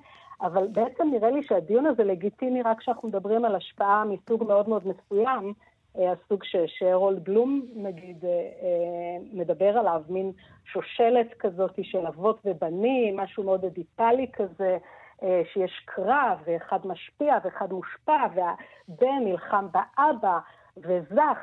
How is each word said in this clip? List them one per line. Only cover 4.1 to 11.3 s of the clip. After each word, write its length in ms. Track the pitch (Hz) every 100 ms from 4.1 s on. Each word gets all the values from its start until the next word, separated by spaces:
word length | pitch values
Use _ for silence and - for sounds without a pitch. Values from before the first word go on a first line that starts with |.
| 185 - 226
מאוד 260 | 220 202 208
מאוד 140 | 214 185
מסוים, 680 | 190 _ 202 247 254 196 208 _ _ _ -
אה, 140 | 180
הסוג 320 | 180 _ 202
ש-, 120 | - 185 160
שהרולד 560 | - 185 185 196 190
בלום, 380 | 170 208 254 277 247 226
נגיד, 500 | 202 170 185 170 175
אה, 40 |
אה, 960 | 175 - - 180 175 170 175 175 175 -
מדבר 440 | 196 170 156 196 220
עליו, 240 | 202 165 156
מין 220 | 185 190 185 - - -
שושלת 680 | 196 - - 233 247 226